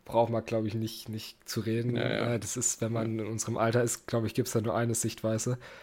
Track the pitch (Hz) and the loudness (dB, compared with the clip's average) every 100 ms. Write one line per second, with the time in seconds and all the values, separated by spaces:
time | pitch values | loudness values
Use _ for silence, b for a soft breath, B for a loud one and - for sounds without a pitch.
0 | - 113 117 113 110 113 110 113 113 - | -2 2 4 2 0 0 0 -2 -4 -6
1 | - 110 - - - 117 107 113 117 117 | -8 -10 -10 -16 -6 -4 0 0 0 2
2 | 117 107 110 120 113 127 120 - 113 113 | 2 2 2 0 -2 -2 -2 0 0 0
3 | 113 110 107 113 - 113 113 120 120 - | 0 -2 -2 -4 -2 2 4 4 2 0
4 | - 120 110 - 120 117 110 101 117 110 | -2 0 2 0 0 0 2 2 2 2
5 | 113 - 110 110 123 123 B B | 0 -2 0 0 0 -4 B B